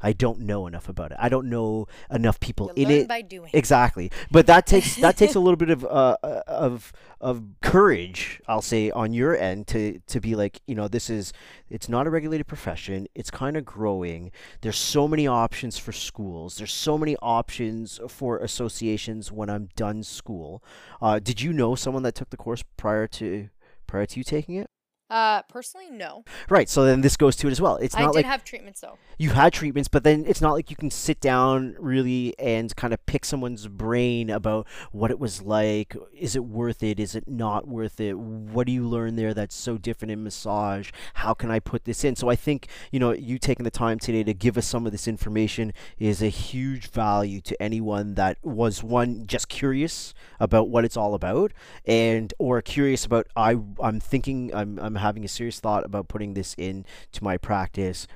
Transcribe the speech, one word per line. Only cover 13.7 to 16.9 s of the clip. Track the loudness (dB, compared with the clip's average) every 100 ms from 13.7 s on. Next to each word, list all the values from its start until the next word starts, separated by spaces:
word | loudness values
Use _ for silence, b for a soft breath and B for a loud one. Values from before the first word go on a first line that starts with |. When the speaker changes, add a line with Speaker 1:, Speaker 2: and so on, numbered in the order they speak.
| -4 -2 -2 -4 -8 -12 -18 B B
Speaker 1:
There's | -6 -4
so | 0 2 2
many | 2 2
options | 2 2 -2 -8 -8
for | -10
schools. | -10 -10 -10 -10 -10 -12 -12
There's | -8
so | -4 0